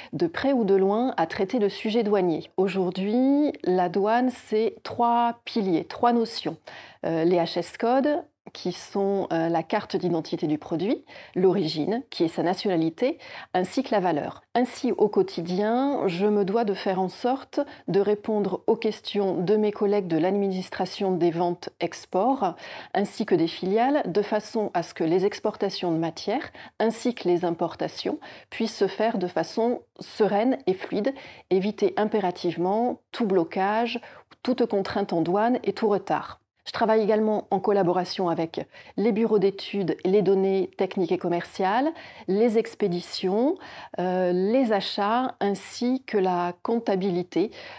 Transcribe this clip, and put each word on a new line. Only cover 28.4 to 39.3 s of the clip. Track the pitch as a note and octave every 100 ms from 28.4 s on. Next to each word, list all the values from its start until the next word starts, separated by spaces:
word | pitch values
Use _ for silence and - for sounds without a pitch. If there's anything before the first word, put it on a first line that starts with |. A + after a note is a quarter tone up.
| -
puissent | - A3+ -
se | F#3+
faire | - A3 A3
de | F3+
façon | D#3+ E3 - A#3 A#3+ - -
sereine | - - G3+ G#3 B3 C4+ -
et |
fluide, | F#4 - G3 A#3+ C4+ - - -
éviter | F#3 G3+ G#3 G3+ -
impérativement | G#3+ G#3+ F#3 F3 F3 E3 F3+ G#3+ B3 B3+ _
tout | - G#3+
blocage, | F#3+ E3 G3 G3 G#3+ A#3 A#3 - - - -
toute | - B3+ A#3
contrainte | G3+ F#3+ G#3+ G3+
en | E3+
douane | E3 G3+ A3+ B3
et | -
tout | G3 G#3+
retard. | G3 F#3+ D3 - - _ _
Je | -
travaille | - A3+ A3
également | G#3 G#3+ G#3+ G#3 -
en | F#3+
collaboration | G3+ G3+ F3 F3+ F3+ - F3+
avec | E3 D#3+ - - - - -
les | G#3+
bureaux | G#3 A3+